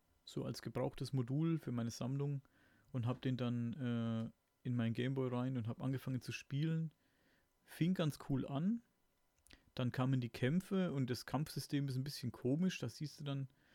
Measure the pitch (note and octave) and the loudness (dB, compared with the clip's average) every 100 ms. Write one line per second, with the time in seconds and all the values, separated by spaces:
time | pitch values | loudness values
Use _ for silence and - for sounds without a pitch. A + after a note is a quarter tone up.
0 | _ _ - - C3 A#2+ B2 A#2+ C3 - | _ _ -8 -4 -4 -4 -4 -2 -2 -2
1 | B2+ C3+ A#2+ C#3 E3 D#3+ - A#2+ A#2 - | -2 0 0 2 2 2 0 -2 -2 -2
2 | B2 C#3 C#3+ C#3 - _ - _ _ C3 | -2 0 0 -2 -6 _ -20 _ _ -2
3 | A#2 A#2+ C3 B2 A#2+ A#2+ A#2 D3 B2 A#2 | 0 0 0 0 2 0 0 -2 0 0
4 | A2+ A2+ A2+ - _ _ C3+ A#2+ A2+ A2+ | 0 0 -2 -8 _ _ -2 2 2 2
5 | B2 C3+ B2+ B2 B2+ B2+ A2 - C3 C3 | 0 2 0 0 0 0 -2 -2 -2 -2
6 | - B2+ - - - C#3 D#3+ D#3+ D#3+ - | -2 -4 -4 -10 -4 0 2 2 -2 -6
7 | _ _ _ _ _ _ - - E3 F#3 | _ _ _ _ _ _ -12 2 4 4
8 | D#3 - - C3+ - C#3 F#3 A#3 - _ | 2 0 0 0 0 0 0 0 -4 _
9 | _ _ _ _ - - _ - B2 - | _ _ _ _ -20 -20 _ -2 0 2
10 | C3 C3+ A#2+ - B2 E3+ - F#3+ F3+ C#3 | 2 2 0 0 2 2 2 2 2 2
11 | B2+ A#2+ - C3 D#3 - - C#3+ C#3 C3 | 0 0 -2 -2 -2 -4 -2 0 0 0
12 | C#3 - B2 - B2 D3+ F#3 - B2 - | -2 -4 -6 -2 0 2 2 0 -6 -4
13 | D3+ - C#3+ C#3 C3+ _ _ | -8 -6 -4 -4 -4 _ _